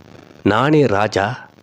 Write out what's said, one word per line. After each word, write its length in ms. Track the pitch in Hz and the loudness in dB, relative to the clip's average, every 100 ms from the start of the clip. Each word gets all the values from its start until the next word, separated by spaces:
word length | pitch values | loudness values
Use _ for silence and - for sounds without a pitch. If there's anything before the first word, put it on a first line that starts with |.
| - - - - | -20 -20 -20 -6
நானே 380 | 98 104 139 156 131 | -2 0 2 2 2
ராஜா, 400 | 101 107 95 98 123 - _ | 0 -2 -2 -4 -6 -14 _